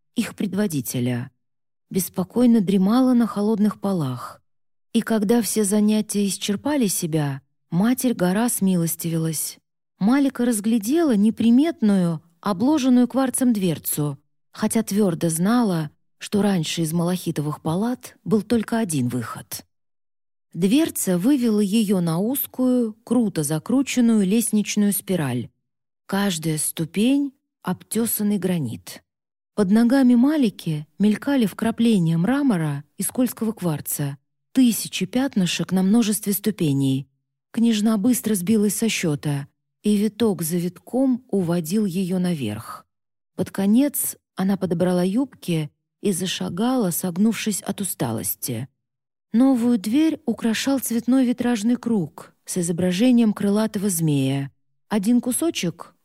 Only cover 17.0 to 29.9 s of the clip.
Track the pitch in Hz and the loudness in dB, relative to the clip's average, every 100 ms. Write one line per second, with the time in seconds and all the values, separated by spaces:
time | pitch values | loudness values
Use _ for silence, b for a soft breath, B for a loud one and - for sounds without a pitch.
17 | 170 180 - 160 147 147 160 170 226 254 | -2 -2 -4 -4 -4 -6 -4 -2 -2 -4
18 | - - - 208 - 240 208 226 226 151 | -10 -12 -2 0 2 -2 0 -2 -2 -2
19 | 123 127 113 - - - - _ _ _ | -2 -4 -6 -10 -14 -16 -18 _ _ _
20 | _ _ _ _ _ 165 185 262 330 - | _ _ _ _ _ -2 2 2 0 -2
21 | - 180 202 294 240 208 208 220 202 196 | -2 0 2 2 2 2 2 0 2 0
22 | 170 160 208 285 - - 254 254 226 214 | 0 0 -2 -4 -6 -2 0 2 0 -4
23 | - 247 220 170 143 156 - 254 262 247 | -2 0 0 -2 -2 -4 0 0 0 2
24 | 233 220 185 226 226 214 202 - 202 202 | 4 4 2 2 0 0 0 0 0 0
25 | - 185 139 123 117 _ _ _ _ _ | -2 -2 -2 -4 -6 _ _ _ _ _
26 | - 196 202 165 160 156 - - 160 190 | -6 -2 -2 -2 -4 -4 -4 -6 -6 0
27 | 233 285 285 - _ _ - 180 - 214 | 2 2 0 -8 _ _ -8 -8 -6 -4
28 | 226 - 208 208 185 180 127 87 - - | -4 -2 -2 0 0 -2 -4 -8 -14 -20
29 | _ _ _ _ _ - 196 214 240 | _ _ _ _ _ -2 2 4 4